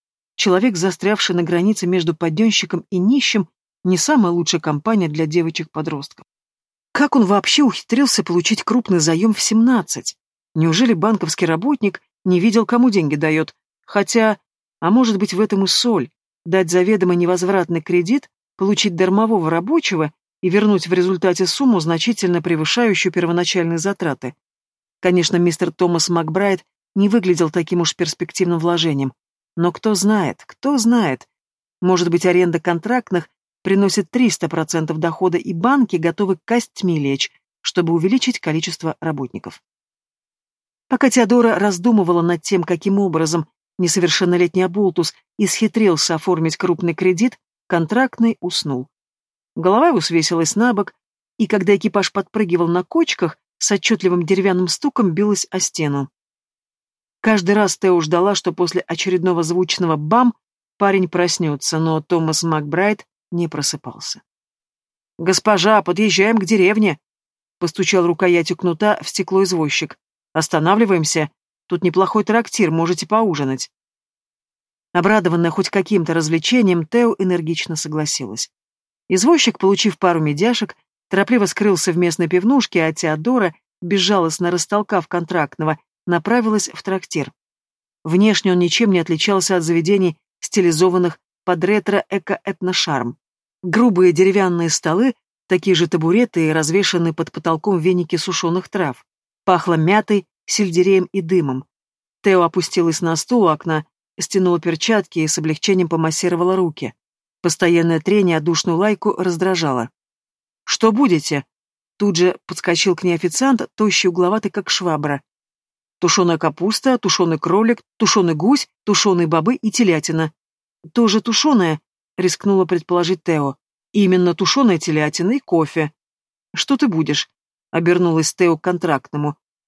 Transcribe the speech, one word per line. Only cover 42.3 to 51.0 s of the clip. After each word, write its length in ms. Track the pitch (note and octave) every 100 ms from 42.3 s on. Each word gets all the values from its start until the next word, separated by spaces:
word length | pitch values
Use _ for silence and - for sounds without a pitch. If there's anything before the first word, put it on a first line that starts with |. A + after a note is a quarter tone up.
| E3+
тем, 220 | - F#3+
каким 340 | E3+ F3 G3+ G3
образом 480 | G3 D#3+ D#3+ E3+ D#3 _ _ -
несовершеннолетний 840 | F3 G3 F3 - F#3 F3 F3 F#3
оболтус 500 | F#3 F3+ G3 E3 E3 - _ -
исхитрился 760 | G3+ - A3 A3+ G#3+ D#3+ -
оформить 420 | E3 - F3 D#3+ D#3+
крупный 380 | F3+ E3 E3+
кредит, 440 | D#3+ F3+ F3+ A#3+ - _ _ -
контрактный 680 | E3+ E3 A3 C4 - A#3 -
уснул. 480 | F3+ - D3+ C3 C3 _ _ _ _ _ _
Голова 340 | - E3+ G#3 E4
его 120 | B3
свесилась 560 | D#3 E3 D#3+ E3+ D#3+ -
на 160 | A#3+
бок, 220 | G#3 G3 _